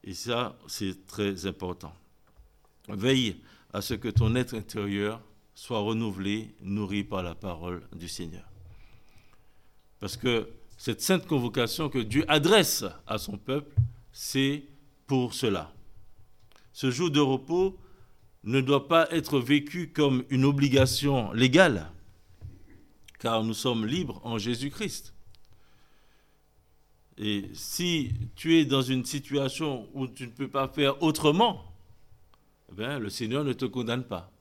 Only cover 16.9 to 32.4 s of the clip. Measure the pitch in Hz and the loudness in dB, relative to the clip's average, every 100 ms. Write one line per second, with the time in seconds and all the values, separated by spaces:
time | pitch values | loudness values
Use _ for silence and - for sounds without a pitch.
16.9 | 123 175 147 139 135 135 175 190 190 - | 2 2 4 4 2 0 2 2 -2 -20
17.9 | - - - - - 107 135 131 143 143 | -20 -20 -20 -20 -12 0 2 4 2 4
18.9 | 165 160 165 - 139 120 147 147 175 165 | 4 4 0 0 0 4 2 2 -8 -6
19.9 | - 143 127 127 131 139 139 139 131 131 | 2 4 2 2 4 4 4 4 6 4
20.9 | - 143 135 107 113 131 147 180 101 78 | 4 2 0 0 4 6 8 6 4 -4
21.9 | - - - - - - - - - - | -16 -20 -20 -20 -18 -18 -18 -20 -20 -20
22.9 | _ - - 117 113 110 107 131 113 107 | _ -20 -6 0 0 0 0 0 0 0
23.9 | 170 147 90 117 113 107 120 139 165 208 | -2 -4 -6 -6 -4 -2 -4 -6 -6 -8
24.9 | - - - - - - - - - - | -8 -14 -18 -20 -20 -20 -20 -20 -20 -20
25.9 | - - _ _ _ _ _ _ _ _ | -20 -20 _ _ _ _ _ _ _ _
26.9 | _ _ - 107 101 98 - - - 175 | _ _ -6 -4 -4 -6 -12 -8 -4 0
27.9 | 165 123 - 120 - 160 165 139 135 127 | 0 0 -4 -6 -6 4 6 6 2 2
28.9 | 131 123 143 - 139 135 135 156 127 101 | -2 -2 -6 -2 -2 -2 -2 -4 -4 -8
29.9 | 139 127 107 123 110 135 139 131 151 139 | -8 -8 -8 -16 -8 -4 -2 -2 2 2
30.9 | 135 160 151 151 160 233 - - - - | 4 0 4 4 6 4 2 -12 -20 -20
31.9 | - - - - - | -20 -20 -20 -20 -20